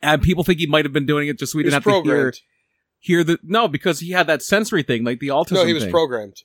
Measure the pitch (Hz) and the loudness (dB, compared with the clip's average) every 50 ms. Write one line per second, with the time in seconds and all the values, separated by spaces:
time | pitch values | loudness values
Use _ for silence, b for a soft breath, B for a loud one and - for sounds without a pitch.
0 | - 143 156 147 123 151 185 170 170 - 180 156 170 151 147 156 156 147 135 151 | 2 2 0 2 2 2 2 2 2 0 0 0 0 2 2 2 2 2 0 -2
1 | 143 131 151 147 147 147 147 - - 131 - 156 151 - 143 143 139 208 208 190 | 0 0 0 0 0 -4 -4 -6 -6 -6 -4 -2 0 0 0 2 2 2 2 2
2 | 160 151 143 147 139 127 120 - _ _ _ _ _ _ _ _ _ _ _ _ | 2 2 2 2 0 0 -4 -6 _ _ _ _ _ _ _ _ _ _ _ _
3 | _ - 175 170 170 156 170 160 - 156 185 220 233 165 143 139 - 190 165 139 | _ 0 2 2 2 2 0 -2 -2 -2 0 0 0 0 -2 -2 -2 -2 -2 -2
4 | 170 170 180 180 175 170 160 139 - - - 202 220 214 - 180 143 - 131 113 | -4 -4 0 0 2 2 0 -2 0 0 0 0 0 0 -2 -4 -2 0 -2 -2
5 | 113 120 123 120 - 139 139 139 170 - 185 190 180 165 170 160 120 95 87 170 | -2 -4 -4 -4 -4 -2 0 0 0 0 2 2 2 2 2 -2 -2 0 0 0
6 | 165 147 123 117 107 101 95 - - | 0 0 -2 -6 -8 -10 -16 -20 -20